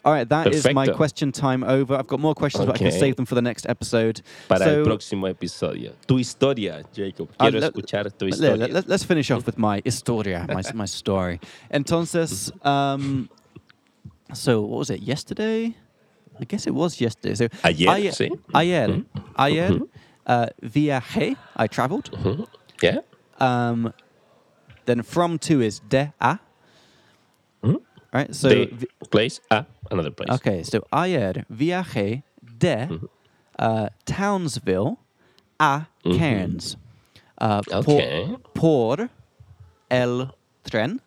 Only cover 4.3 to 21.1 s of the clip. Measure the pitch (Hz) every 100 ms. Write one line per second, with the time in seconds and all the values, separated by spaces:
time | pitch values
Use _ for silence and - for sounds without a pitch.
4.3 | - - 92 95 151 151 107 - 101 95
5.3 | 90 87 - 90 50 60 - - 131 123
6.3 | - 135 127 95 76 76 - 98 - 80
7.3 | - 139 110 156 - - 101 101 - 98
8.3 | 90 151 110 117 160 - 190 - 165 127
9.3 | 127 127 - 104 101 123 - - 117 101
10.3 | 87 85 92 95 113 98 - - 95 90
11.3 | 85 - - - 143 135 170 165 170 165
12.3 | 98 - - 143 139 139 139 139 135 -
13.3 | _ _ - _ _ _ _ - _ -
14.3 | - - 113 104 117 - - 101 139 -
15.3 | 190 214 220 226 226 _ _ _ _ _
16.3 | - 120 - - 127 170 - 117 - 98
17.3 | 107 117 - - 76 87 190 196 - -
18.3 | - - 143 170 175 107 - - - -
19.3 | - 139 156 180 190 311 - - _ -
20.3 | 120 117 - 113 143 147 135 -